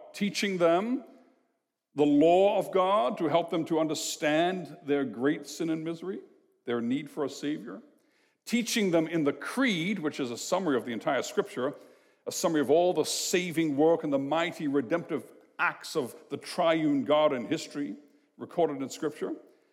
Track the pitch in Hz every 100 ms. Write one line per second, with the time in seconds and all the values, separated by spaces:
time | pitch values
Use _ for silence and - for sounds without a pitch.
0 | - - 202 - 202 185 170 175 226 262
1 | - - _ _ _ _ _ _ _ 139
2 | 147 143 160 180 202 208 - 190 185 208
3 | 247 202 156 170 170 175 156 160 156 143
4 | - - 151 156 175 190 143 151 143 143
5 | 127 110 135 160 - - 165 160 160 165
6 | 180 220 - _ _ _ - 120 117 139
7 | 147 160 131 - 147 156 165 196 - _
8 | _ _ _ _ - 233 - 233 190 165
9 | 160 170 143 139 - 247 269 175 180 196
10 | 151 139 123 113 - 185 175 123 120 110
11 | 156 123 - 214 - - 135 - - -
12 | _ _ - - 180 156 123 165 180 160
13 | - - - 185 180 156 160 139 160 160
14 | 156 139 139 160 170 165 151 139 113 170
15 | - 143 - - _ - 165 - - 160
16 | 117 - - 139 - - 165 165 151 143
17 | 113 151 151 131 113 160 - 147 143 -
18 | - _ _ - 113 175 156 139 131 -
19 | 151 - - 320 - _ _